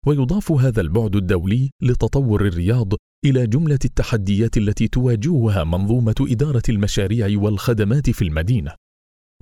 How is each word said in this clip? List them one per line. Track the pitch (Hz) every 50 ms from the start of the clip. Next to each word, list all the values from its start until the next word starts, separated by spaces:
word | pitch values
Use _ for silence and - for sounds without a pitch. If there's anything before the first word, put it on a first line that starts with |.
| -
ويضاف | 139 151 143 131 123 175 208 - -
هذا | 160 139 127 135 113 113
البعد | 90 76 80 113 110 107 92
الدولي | 104 95 87 101 90 82 95 101 123 135 139 - _ -
لتطور | 123 120 - - - - 139 139 117 104 104 104
الرياض | 101 87 85 85 98 117 127 117 98 104 - _ _ _ _ -
إلى | 139 135 127 123
جملة | 113 104 143 170 156 143 131 -
التحديات | 127 - - - - - 110 98 95 101 98 113 113 -
التي | 123 104 101 104 - 117
تواجهها | 110 - 131 127 127 120 110 101 160 180 139 113 113 101 98 80
منظومة | 80 87 90 98 101 117 127 117 110 107 -
إدارة | 135 - 127 110 143 156 143 117 - -
المشاريع | 117 101 104 101 - 113 98 95 110 120 104 98 104 101
والخدمات | 101 107 107 98 - - 123 107 107 98 113 147 139 131
في | 117 -
المدينة، | 113 85 78 78 82 95 127 113 73 69 - - _ _ _ _ _ _ _ _ _ _ _ _